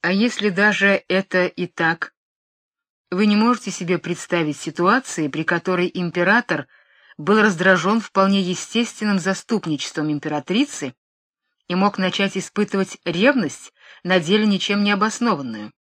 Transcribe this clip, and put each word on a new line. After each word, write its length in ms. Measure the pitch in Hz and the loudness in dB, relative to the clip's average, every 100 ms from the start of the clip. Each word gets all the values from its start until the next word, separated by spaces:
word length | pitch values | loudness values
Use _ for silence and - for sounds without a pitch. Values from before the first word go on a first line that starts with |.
А 120 | 175 | 0
если 360 | 196 233 - 208 | 2 0 0 -2
даже 560 | 180 208 180 196 196 _ | 2 2 4 2 2 _
это 380 | 190 190 185 180 | -2 0 0 0
и 200 | - 175 | -2 -8
так, 480 | - 165 165 - _ _ _ _ _ _ _ _ _ _ | -2 -2 0 -6 _ _ _ _ _ _ _ _ _ _
вы 160 | 180 214 | 0 4
не 100 | 208 | 4
можете 340 | 226 240 - | 4 2 -4
себе 280 | - 170 170 | -8 -4 -4
представить 580 | 170 175 - 175 151 147 | -2 -8 -2 -2 -2 -4
ситуации, 720 | - 151 175 240 - - 151 | -8 0 2 2 -2 -4 -4
при 140 | 151 | -4
которой 480 | 160 175 180 180 175 | -2 -2 -2 -2 -2
император 760 | 185 175 175 175 226 - 156 143 _ _ _ _ - | -2 -4 0 2 2 0 -6 -6 _ _ _ _ -10
был 240 | 151 214 | 2 4
раздражен 580 | 214 170 185 180 165 226 | 4 4 4 4 4 0
вполне 400 | - - 196 196 | 0 0 2 2
естественным 760 | 180 180 - 226 233 - 214 190 | 0 -4 -4 -2 -4 -4 -2 0
заступничеством 920 | 170 185 - 214 165 147 - - 151 | 0 -4 -2 -4 -2 -4 -4 -4 -4
императрицы 840 | 147 151 151 139 190 285 - 135 - _ _ _ _ _ _ _ | -4 -4 -6 -2 -2 0 -4 -10 -12 _ _ _ _ _ _ _
и 60 | |
мог 220 | 180 202 202 | 0 0 0
начать 400 | 185 - 196 190 | -4 0 -2 -2
испытывать 600 | - - 202 196 190 - | -6 -4 -2 -2 -4 -6
ревность, 680 | - 170 233 277 156 - - _ - - | -6 2 2 4 -2 -6 -20 _ -20 -12
на 160 | 175 185 | 0 0
деле 280 | 156 214 214 | 4 2 4
ничем 360 | 196 - 202 | 0 0 0
не 80 | 202 | 2
обоснованную. 840 | 208 214 - 240 170 131 110 104 _ | 2 0 0 -2 -2 -4 -10 -12 _